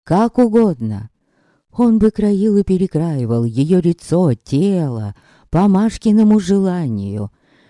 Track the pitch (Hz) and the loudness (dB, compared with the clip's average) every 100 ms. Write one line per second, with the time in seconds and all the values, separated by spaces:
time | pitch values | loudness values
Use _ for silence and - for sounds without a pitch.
0 | - 180 233 - 240 220 220 131 110 101 | -2 0 2 2 2 2 2 0 -6 -8
1 | 107 _ _ _ _ _ _ - 240 220 | -12 _ _ _ _ _ _ -2 2 2
2 | 214 - 208 196 214 202 185 185 190 151 | 2 0 -2 0 0 0 0 0 -2 -2
3 | 165 143 117 117 117 113 151 185 170 170 | -4 -4 -2 -2 -2 -2 0 0 0 -2
4 | - 165 175 117 - 135 196 185 147 117 | -2 0 0 -2 -4 -2 0 -2 -4 -6
5 | 104 - _ _ _ 156 202 190 220 - | -8 -12 _ _ _ 0 2 2 0 -2
6 | 226 214 214 214 175 196 190 180 147 104 | 0 4 4 2 2 0 0 -2 -4 -6
7 | 98 104 101 _ _ _ | -6 -8 -10 _ _ _